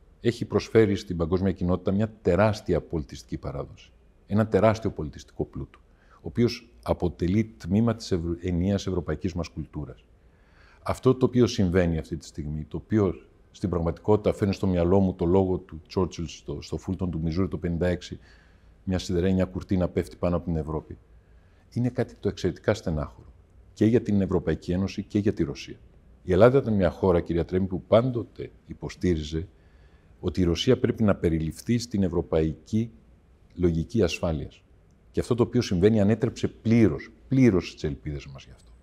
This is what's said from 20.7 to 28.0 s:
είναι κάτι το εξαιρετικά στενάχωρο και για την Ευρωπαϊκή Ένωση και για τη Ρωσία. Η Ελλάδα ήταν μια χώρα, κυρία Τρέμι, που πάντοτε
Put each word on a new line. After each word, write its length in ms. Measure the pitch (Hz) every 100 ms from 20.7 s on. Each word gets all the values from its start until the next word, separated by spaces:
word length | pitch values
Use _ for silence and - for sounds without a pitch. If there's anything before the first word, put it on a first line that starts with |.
| 78 - - _ - _ - _ _ _
είναι 160 | - 123
κάτι 260 | 123 117 -
το 80 | 104
εξαιρετικά 460 | 95 92 78 -
στενάχωρο 580 | 104 - 78 71 - - - _ - -
και 100 | -
για 180 | 107 117
την 180 | - 101
Ευρωπαϊκή 520 | 92 90 80 80 -
Ένωση 300 | 90 95 -
και 160 | 98 104
για 140 | 104
τη 100 | -
Ρωσία. 340 | 78 69 - - - - - -
Η 100 | -
Ελλάδα 260 | 90 117 135
ήταν 160 | 120
μια 160 | 104 87
χώρα, 300 | - 98 87
κυρία 240 | 82 85
Τρέμι, 220 | 80 92 95
που 160 | 92
πάντοτε 680 | - 104